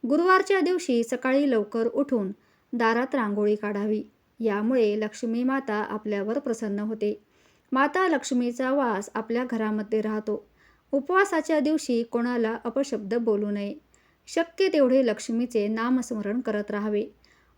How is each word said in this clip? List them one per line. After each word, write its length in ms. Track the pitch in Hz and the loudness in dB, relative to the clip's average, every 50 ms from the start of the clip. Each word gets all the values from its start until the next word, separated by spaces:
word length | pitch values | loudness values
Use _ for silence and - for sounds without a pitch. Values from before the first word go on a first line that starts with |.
| - | -2
गुरुवारच्या 560 | 233 285 320 349 370 370 370 370 381 392 381 | 0 2 4 4 6 4 4 4 4 2 2
दिवशी 420 | 302 349 370 349 - - 247 233 226 | 2 2 0 0 0 0 0 0 0
सकाळी 460 | 233 254 247 - 262 262 277 294 277 | 0 -4 -2 0 2 2 2 4 2
लवकर 360 | 247 220 208 214 - 226 226 | 2 0 0 -2 -2 -2 -2
उठून 440 | 233 - - 285 277 262 226 196 190 202 _ _ _ _ _ _ - | 0 0 0 0 0 0 -2 -2 -2 -6 _ _ _ _ _ _ -8
दारात 420 | - 233 233 226 233 240 254 262 - | -2 0 2 2 2 2 0 0 0
रांगोळी 400 | 269 226 208 202 208 208 208 214 | -2 0 0 0 0 2 2 0
काढावी, 460 | 208 214 208 202 202 202 214 214 214 - - _ _ _ _ _ - | 0 -2 -4 -4 -2 -2 -2 -2 -2 -4 -10 _ _ _ _ _ -4
यामुळे 600 | 226 220 196 208 214 226 262 254 220 208 208 214 | -2 -2 0 0 0 0 2 4 4 2 2 0
लक्ष्मी 420 | 214 214 - - - 226 226 240 | -2 -4 -6 -6 -4 -2 -2 0
माता 320 | 247 254 269 269 262 220 214 | 0 0 0 0 -2 -2 -2
आपल्यावर 640 | 214 202 - 214 214 - 214 208 202 196 214 233 285 | -2 -2 -4 -6 -6 -4 -4 -4 -2 -2 -2 -4 -4
प्रसन्न 420 | 277 262 226 226 226 208 202 202 | -2 -4 -4 -4 -4 -4 -4 -4
होते. 340 | 214 220 220 220 208 208 208 - _ _ _ _ _ _ _ _ _ - | -4 -4 -4 -2 -2 -2 -4 -4 _ _ _ _ _ _ _ _ _ -2
माता 340 | 254 262 277 285 285 359 381 359 | 0 2 2 2 2 2 2 2
लक्ष्मीचा 640 | 320 262 277 - 269 247 240 240 240 240 262 254 | 2 0 0 -2 -2 0 0 -2 -2 -2 -2 0
वास 380 | 269 285 269 240 208 190 214 - - | 0 2 2 0 0 -2 -4 -6 -6
आपल्या 300 | 220 220 226 233 233 254 | -8 -4 -2 -2 -2 -2
घरामध्ये 560 | 247 240 220 220 214 214 214 208 208 226 220 | -2 -2 -2 -2 -2 -2 -2 -4 -2 -2 -2
राहतो. 440 | 208 214 214 214 214 220 208 - - _ _ _ _ _ _ _ _ - | -2 -2 -4 -4 -4 -4 -6 -6 -6 _ _ _ _ _ _ _ _ -2
उपवासाच्या 680 | - 277 - - 359 381 403 403 349 320 302 - 320 302 | -2 -2 0 4 4 4 4 4 2 -2 0 2 2 2
दिवशी 420 | 254 302 311 302 - - 240 226 | 2 2 0 0 0 0 0 0
कोणाला 540 | 233 233 - 233 233 240 247 240 226 220 226 220 - | 0 0 -2 -2 -2 0 0 0 0 -2 -2 -4 -6
अपशब्द 500 | 240 233 269 277 - 233 214 208 190 226 | -4 -2 -2 -2 -2 -4 -6 -4 -2 -2
बोलू 360 | 240 233 226 208 202 208 208 | 0 0 0 0 0 0 -2
नये. 240 | 208 202 202 202 294 - _ _ _ _ _ _ _ _ _ - | -4 -4 -4 -6 -8 -12 _ _ _ _ _ _ _ _ _ -4
शक्य 400 | - 320 330 330 - - 381 370 | -2 -2 -2 -2 0 0 0 2
तेवढे 380 | 330 302 277 247 254 269 262 | 4 4 6 6 6 4 4
लक्ष्मीचे 600 | 226 214 - - - 226 226 247 240 240 220 202 208 | 2 0 -2 -4 -4 -2 -2 -2 0 0 0 0 0
नामस्मरण 720 | 220 226 226 247 254 254 240 - 240 214 202 202 214 247 | -2 -2 0 0 0 0 0 -4 -6 -6 -4 -2 -2 -2
करत 300 | 254 - 208 208 202 - | -2 -2 -2 -2 -2 -4
राहावे. 340 | 208 208 208 214 208 208 220 294 - _ _ _ _ _ _ _ _ | -4 -4 -2 0 -2 -2 -2 -4 -10 _ _ _ _ _ _ _ _